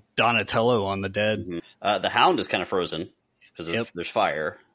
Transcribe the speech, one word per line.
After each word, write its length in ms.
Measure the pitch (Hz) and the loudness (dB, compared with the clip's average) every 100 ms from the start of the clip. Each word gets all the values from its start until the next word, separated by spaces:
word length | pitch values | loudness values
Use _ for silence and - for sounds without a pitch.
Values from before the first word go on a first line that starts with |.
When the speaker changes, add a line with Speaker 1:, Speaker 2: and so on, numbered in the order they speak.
| _ - | _ 0
Speaker 1:
Donatello 680 | 113 113 101 - 120 120 98 | 2 2 0 2 2 2 0
on 160 | 98 | -2
the 80 | 98 | -4
dead. 300 | 98 107 104 | 0 0 0
Speaker 2:
Mm-hmm. 180 | 92 85 - - | -4 -8 -10 -6
Uh, 180 | - 98 | -2 0
the 100 | 98 | 2
Hound 300 | - 156 151 | 4 4 4
is 80 | 92 | 0
kinda 180 | 104 87 | -2 0
frozen 440 | 95 82 80 - _ _ _ _ - | -2 -2 -4 -8 _ _ _ _ -12
'cause 100 | 82 | -6
of, 60 | |
Speaker 1:
Yep. 140 | 110 117 87 | -4 -4 -8
Speaker 2:
there's 140 | 85 | -4
fire. 480 | 113 92 76 78 - _ | 0 0 0 -4 -8 _